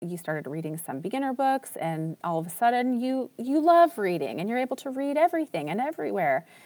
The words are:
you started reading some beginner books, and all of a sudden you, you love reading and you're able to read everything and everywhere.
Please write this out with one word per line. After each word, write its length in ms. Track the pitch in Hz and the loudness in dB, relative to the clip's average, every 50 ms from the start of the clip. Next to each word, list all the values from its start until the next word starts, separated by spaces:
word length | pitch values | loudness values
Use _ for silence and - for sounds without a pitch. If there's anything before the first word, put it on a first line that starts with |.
you 160 | - 170 175 170 | -10 -8 -8 -8
started 280 | - - 156 151 151 | -6 -4 -4 -4 -4
reading 300 | 131 147 160 160 151 156 | -6 -6 -6 -6 -6 -8
some 240 | 156 - - 135 135 | -8 -8 -8 -8 -6
beginner 320 | 165 196 262 269 277 262 | -6 -4 -4 -2 -2 -2
books, 460 | 254 262 269 269 269 262 262 - - - | -2 0 2 2 2 0 -2 -6 -10 -6
and 400 | 156 165 165 156 160 165 151 - | -4 -4 -2 -2 -4 -4 -6 -6
all 160 | - 175 170 160 | -4 -2 -2 -2
of 80 | 165 | -2
a 40 | 175 | -4
sudden 500 | - - 240 240 247 247 247 254 254 233 | -4 2 2 2 4 4 2 0 0 0
you, 300 | 247 262 262 262 247 - _ - | 0 -2 -2 -2 -4 -6 _ -10
you 240 | 233 262 277 311 | -4 0 0 2
love 360 | 302 339 339 339 339 311 - 220 | 6 8 8 8 8 6 6 0
reading 440 | 202 185 180 160 143 117 113 151 | 0 0 0 0 -2 -2 -4 -4
and 80 | 180 214 | -4 -2
you're 80 | 233 247 | -2 -2
able 180 | 262 254 277 | -2 -2 -4
to 140 | - - 277 | -6 -6 -8
read 260 | 254 262 277 285 285 | -6 -4 -2 -2 2
everything 540 | 302 320 349 339 330 302 - - 170 147 151 | 4 4 4 4 0 -2 -2 -4 -4 -4 -2
and 100 | 170 214 | -2 -2
everywhere. 680 | 254 302 330 - - 127 202 196 165 143 131 135 - - - - - | -2 -4 -4 -4 -4 -4 -2 0 2 2 2 0 0 -6 -20 -20 -20